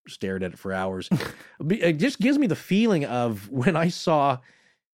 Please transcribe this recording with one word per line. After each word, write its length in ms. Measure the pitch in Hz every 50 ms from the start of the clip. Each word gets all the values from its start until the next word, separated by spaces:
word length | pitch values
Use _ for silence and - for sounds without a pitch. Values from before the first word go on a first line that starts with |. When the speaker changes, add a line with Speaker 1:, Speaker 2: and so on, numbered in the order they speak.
| _ -
Speaker 1:
stared 340 | - - 101 95 95 95
at 120 | 92 90 87
it 40 | -
for 140 | - 98
hours. 380 | 95 92 95 95 95 92 87 -
Speaker 2:
<laughs> 560 | - - - - - - - - - - -
Speaker 1:
Be-, 160 | 156 208 226
it 160 | 170 175 160 143
just 220 | 196 294 - -
gives 180 | 196 262 285 294
me 80 | 285
the 100 | 190 147
feeling 480 | - - - 180 202 233 226 196 156 143
of 460 | 107 120 123 120 117 107 98 101 101
when 260 | 135 131 120 196 160
I 120 | 160 165 175
saw 500 | - - - 180 160 147 139 139 127 127 - - _ _ _ _ _ _ _ _ _